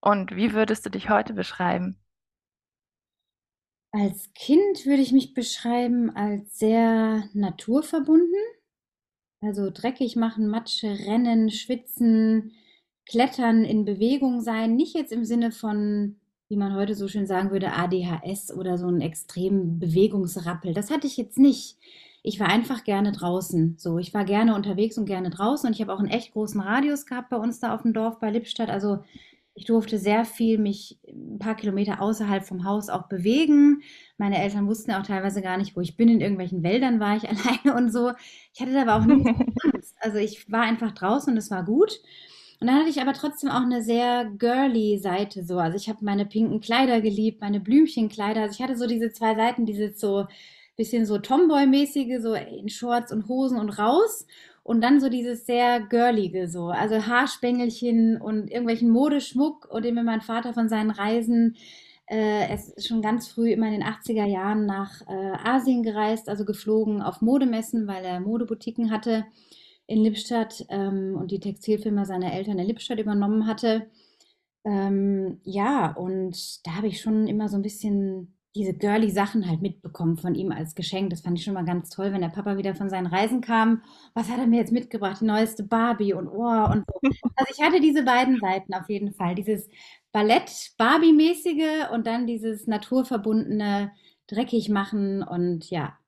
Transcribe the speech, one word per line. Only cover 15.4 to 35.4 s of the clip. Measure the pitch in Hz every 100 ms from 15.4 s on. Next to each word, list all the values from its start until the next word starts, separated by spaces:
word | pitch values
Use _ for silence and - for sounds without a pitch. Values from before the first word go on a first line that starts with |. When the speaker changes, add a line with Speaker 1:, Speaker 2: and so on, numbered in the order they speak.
| 233
Speaker 2:
von, | 226 220 208 208 208 202 202 _ _ _
wie | 202
man | 196
heute | 196 202
so | 202 196
schön | 202 196
sagen | 185 196
würde, | 196 185
A | 127 175
D | 185 180
H | 165
S | 180 196 -
oder | - 185 180
so | 175
einen | 175
extremen | 151 160 - - 190 202 175 165
Bewegungsrappel. | 170 165 208 208 180 185 170 175 180
Das | 165 208
hatte | 302 294
ich | -
jetzt | 233 -
nicht. | 277 247 - _ _ - - _
Ich | - 185
war | 190
einfach | 208 226 240
gerne | - 196 208
draußen. | 202 175 180 180 175 165 165
So, | 175 170
ich | 180
war | 208
gerne | 190 202 226
unterwegs | 208 202 185 220 226
und | 202
gerne | 190 185
draußen. | 165 208 294 254
Und |
ich | 220
habe | 208
auch | 190
einen | 202
echt | 233 233
großen | 214 214 208
Radius | 190 233 294 285 -
gehabt | 247 247
bei | 247
uns | 226 233
da | 233
auf | 220
dem | 233
Dorf | 220 226 226
bei | 220
Lippstadt. | 220 233 - 226
Also | 196 208 196 - - - _ _
ich | - -
durfte | 226 220 214
sehr | 190 208
viel | 226 - 226 220
mich | 202 202 - - -
ein | - - 214
paar | 208
Kilometer | 220 208 196 202 -
außerhalb | 202 220 208 190
vom | 190 185
Haus | 180 208 208
auch | 185 180
bewegen. | 190 180 254 320 294 285 285 - - - _
Meine | 202 196
Eltern | 196 202 202
wussten | 226 -
ja | 196
auch | 196
teilweise | 196 190 190